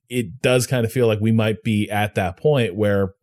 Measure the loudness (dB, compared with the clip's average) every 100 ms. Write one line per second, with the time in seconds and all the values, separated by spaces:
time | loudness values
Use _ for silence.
0 | _ -6 -6 -2 0 2 2 -2 -2 0
1 | 2 2 2 2 0 -2 -2 -2 0 -2
2 | -2 -2 -4 -2 0 0 0 0 0 2
3 | -2 -6